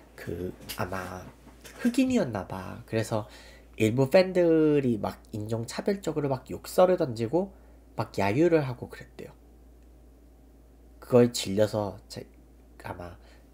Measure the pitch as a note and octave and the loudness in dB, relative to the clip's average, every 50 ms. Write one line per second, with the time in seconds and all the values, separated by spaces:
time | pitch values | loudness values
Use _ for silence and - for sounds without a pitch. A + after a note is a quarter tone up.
0 | - - - - - - F2 F2 F2+ F#2 - - - - - - G#2+ F2+ F#2 F#2 | -20 -20 -20 -16 -12 -10 -8 -8 -8 -8 -10 -12 -14 -12 -10 -8 -6 -6 -6 -8
1 | F#2 F#2 F#2 F2+ - - - - - - - - - - - - - A#3+ A#3+ - | -10 -10 -12 -14 -14 -16 -20 -20 -20 -20 -20 -20 -20 -20 -8 -4 -2 -2 2 2
2 | C4 C4 B3+ A#3+ F3+ C3+ G#2+ G2+ F2 - G2+ F#2+ F#2 F#2+ G2 G2+ A#2+ - - A2+ | 0 2 2 0 0 0 -2 -6 -6 -8 -8 -10 -10 -10 -12 -14 -10 -4 -2 -2
3 | A2 - A#2 G#2+ G#2 - - - - - - - - - - - A2 A2 A2 B2+ | -2 0 -2 -4 -4 -6 -12 -20 -20 -20 -20 -20 -20 -12 -4 0 2 2 2 2
4 | C3+ C3 - F#3+ F#3 F#3+ F3+ F3+ F3 E3+ D#3+ D#3+ D#3 D3+ D3 D3 C3+ B2+ A#2 G#2 | 2 4 6 6 6 4 4 2 4 6 6 6 6 4 4 4 2 2 0 -2
5 | G2 G2 G2 - - - - G#2+ G#2 G#2+ A2+ A2+ A#2 - - - G3+ - G3+ G3 | -2 -6 -8 -10 -16 -12 -10 -10 -8 -6 -6 -6 -6 -6 -8 -6 -4 -4 -4 -4
6 | - E3 D3 D3 C#3+ C#3 C3+ B2 - - F2+ F2 - - - - F3+ F3+ F#3 F3+ | -4 -6 -4 -2 -2 -2 -2 -4 -6 -10 -12 -12 -12 -2 2 4 6 6 6 4
7 | E3 C#3 A2+ A2 A#2 G#2+ - E3+ G3 G3 - - - - - - - - - - | 0 -2 -2 -4 -4 -2 0 -2 -2 -2 -8 -16 -20 -20 -20 -20 -20 -12 -8 -8
8 | A2+ - - - G2 G2 G#2+ C3+ E3 F3 E3 D#3+ C#3+ C3 B2 B2 - G2 - - | -8 -6 -2 -2 0 0 2 4 4 4 4 2 2 0 -6 -8 -12 -14 -14 -16
9 | - - - - - - - - - - - - - - - - - - - - | -20 -18 -18 -18 -18 -18 -18 -20 -20 -20 -20 -20 -20 -20 -20 -20 -20 -20 -20 -20
10 | - - - - - - - - - - - - - - - - - - - - | -20 -20 -20 -20 -20 -20 -20 -20 -20 -20 -20 -20 -20 -20 -20 -20 -20 -20 -20 -20
11 | - - - B2 B2 A#2+ B2 - - G2 G2 G2+ G#2+ G#2 - G#2+ G#2 G2+ F#2 - | -2 4 6 6 6 6 4 -2 -6 -2 0 2 2 2 0 -2 -4 -4 -6 -10
12 | - - - G#2+ G#2+ - - - - - - - - - - - - - F#2+ F2+ | -16 -16 -16 -16 -16 -16 -20 -20 -20 -20 -20 -20 -20 -20 -20 -18 -14 -14 -12 -12
13 | F2 F2 F2+ - - - - - - _ | -14 -16 -16 -18 -20 -20 -20 -20 -20 _